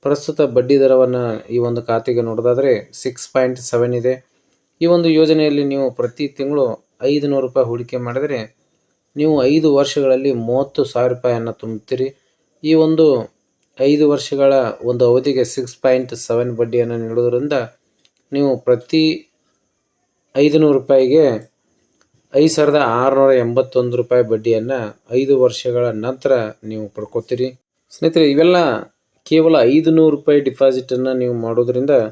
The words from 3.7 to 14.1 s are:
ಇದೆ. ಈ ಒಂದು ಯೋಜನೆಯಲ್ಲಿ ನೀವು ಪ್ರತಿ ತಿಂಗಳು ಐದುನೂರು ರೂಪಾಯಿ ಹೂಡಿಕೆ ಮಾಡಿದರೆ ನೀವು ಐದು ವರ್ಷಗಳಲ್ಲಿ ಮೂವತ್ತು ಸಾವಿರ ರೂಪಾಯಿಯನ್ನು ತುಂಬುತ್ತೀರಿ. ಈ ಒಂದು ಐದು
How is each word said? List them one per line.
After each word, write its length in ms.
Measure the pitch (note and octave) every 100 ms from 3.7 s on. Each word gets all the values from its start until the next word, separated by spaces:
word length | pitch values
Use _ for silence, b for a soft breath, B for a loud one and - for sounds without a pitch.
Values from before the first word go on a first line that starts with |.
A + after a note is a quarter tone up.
| A#2+ A#2+
ಇದೆ. 320 | B2 B2 B2+ _ _ _ _ _ _
ಈ 60 | E3
ಒಂದು 220 | F3 E3
ಯೋಜನೆಯಲ್ಲಿ 560 | D#3 D#3 D#3 D3+ C#3+
ನೀವು 260 | C#3+ C#3 C3+
ಪ್ರತಿ 380 | B2 A#2+ - C#3+
ತಿಂಗಳು 560 | C#3+ C#3 D3 B2+ A2 _ _
ಐದುನೂರು 440 | B2+ D3 C#3+ C#3 C3
ರೂಪಾಯಿ 200 | C3+ A#2+
ಹೂಡಿಕೆ 300 | A#2+ B2 B2+
ಮಾಡಿದರೆ 600 | B2 B2 D3 C3 G#2+ _ _ _ _ _ _ C#3+
ನೀವು 280 | D#3 D3+
ಐದು 300 | B2+ D#3 D#3
ವರ್ಷಗಳಲ್ಲಿ 580 | C#3 C#3 D3 C3+ C3 C#3
ಮೂವತ್ತು 520 | A#2+ A2+ B2 C3+ -
ಸಾವಿರ 280 | B2+ A#2+ B2+
ರೂಪಾಯಿಯನ್ನು 400 | B2 B2 A#2+ A2+
ತುಂಬುತ್ತೀರಿ. 640 | A2+ A2+ A2 _ B2+ C3 _ _ _ _ _
ಈ 100 | D3+
ಒಂದು 600 | D#3+ D#3+ D#3+ D#3 B2+ G#2+ _ _ _ _ -
ಐದು 300 | C#3 D3 D3+